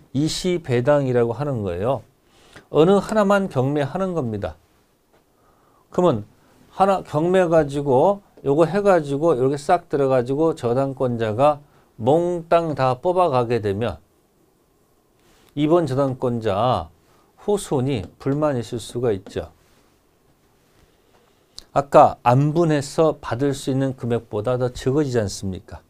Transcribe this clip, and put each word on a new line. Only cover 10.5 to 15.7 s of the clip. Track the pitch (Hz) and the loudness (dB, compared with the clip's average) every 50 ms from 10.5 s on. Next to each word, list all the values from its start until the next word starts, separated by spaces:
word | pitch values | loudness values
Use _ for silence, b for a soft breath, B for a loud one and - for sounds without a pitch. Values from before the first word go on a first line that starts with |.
| 156 | 0
저당권자가 | - 123 117 120 135 139 135 131 131 135 123 120 113 113 107 104 117 143 151 147 147 b b b b b b b | -2 -2 -2 0 0 -2 -4 -4 -4 -2 -2 -2 -2 -2 -2 0 2 2 2 2 0 b b b b b b b
몽땅 | - 110 127 156 170 175 175 180 170 165 - 175 170 165 160 135 | -4 0 2 2 2 2 -2 -4 -4 -2 0 0 2 2 0 -2
다 | 135 131 127 123 123 | 0 0 0 0 0
뽑아가게 | - 180 175 185 180 160 131 123 120 117 123 110 | -2 0 2 2 2 2 2 0 0 0 -2 -2
되면 | 104 101 98 104 120 104 80 - _ _ _ _ _ _ _ _ _ _ _ _ _ _ _ _ _ _ _ _ _ _ _ _ b b b b b b b | -2 -2 -4 -2 -4 -6 -6 -8 _ _ _ _ _ _ _ _ _ _ _ _ _ _ _ _ _ _ _ _ _ _ _ _ b b b b b b b
이 | 143 147 | -2 0
번 | 147 | 2